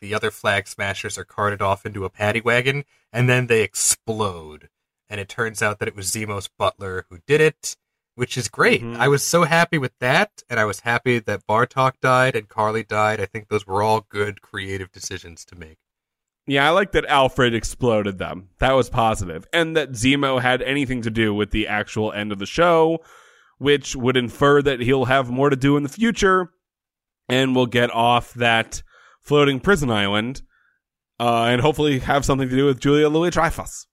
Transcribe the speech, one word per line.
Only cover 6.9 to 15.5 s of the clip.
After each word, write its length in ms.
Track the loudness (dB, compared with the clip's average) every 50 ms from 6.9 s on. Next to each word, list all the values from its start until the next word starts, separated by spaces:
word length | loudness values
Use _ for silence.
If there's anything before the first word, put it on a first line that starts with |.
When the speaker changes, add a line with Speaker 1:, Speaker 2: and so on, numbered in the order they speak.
| -10 -10 -12 _
Speaker 1:
who 80 | -18 -12 _
did 160 | 0 2 4
it, 340 | 4 2 0 _ -8 -12 -12 -14 _ _ _ _ _ _ _
which 240 | -8 -8 -6 -4 -6
is 100 | -8 -6
great. 340 | -2 0 2 2 2 0
Speaker 2:
Mm-hmm. 180 | -2 -6 -4 0
Speaker 1:
I 80 | 0 2
was 140 | 2 0
so 220 | 0 0 2 2 2
happy 320 | 2 2 2 2 2 0
with 160 | -2 -2 -4 -6 _
that, 440 | -2 0 2 2 0 -2 _ -12 -12 -4
and 100 | -2 0
I 60 | 0
was 160 | 0 -2 -4
happy 380 | -2 -2 -2 0 0 0 0 0
that 280 | -2 -4 -6 -4 -2
Bartok 540 | 0 2 2 2 0 0 0 0 0 0 _
died 340 | 0 2 4 4 2 2 0
and 140 | -4 -8 -6
Carly 360 | -4 -2 -2 0 -2 -4 -4
died. 360 | -4 -2 0 0 0 0 -2
I 60 | -4
think 220 | -6 -8 -10 -6 -4
those 180 | -4 -4 -4
were 160 | -2 -2 0
all 240 | 2 2 0 0 -2 _
good 320 | -4 -4 -4 -4 -6 -10
creative 500 | -16 _ -12 -12 -8 -8 -8 -8 -10 -12
decisions 540 | -16 -16 -14 -12 -12 -12 -14 -16 -20 -20 -20
to 120 | -20